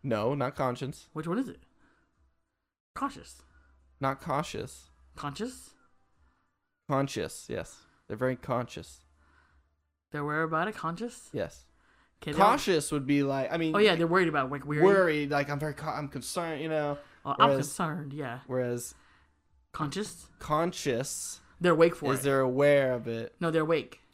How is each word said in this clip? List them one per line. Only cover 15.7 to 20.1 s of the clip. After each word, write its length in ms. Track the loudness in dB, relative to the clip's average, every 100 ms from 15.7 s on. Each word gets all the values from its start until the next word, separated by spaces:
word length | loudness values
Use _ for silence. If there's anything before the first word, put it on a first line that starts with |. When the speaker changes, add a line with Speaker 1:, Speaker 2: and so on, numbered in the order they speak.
Speaker 1:
ca-, 220 | -6 -6 -6
I'm 120 | -6
concerned, 520 | -8 -8 -6 -4 -4
you 80 | -2
know. 300 | 0 -2 -4 -10 -12
Speaker 2:
Well, 120 | -6 4
I'm 120 | 4
Speaker 1:
Whereas 160 | 4 -2
Speaker 2:
concerned, 460 | -4 -4 -4 -8
yeah. 280 | -10 -10 -10 -6
Speaker 1:
whereas 480 | -4 -2 -4 -8 -16 _ _ _ _ _ _ _
Speaker 2:
Conscious? 560 | -8 -6 -6 -8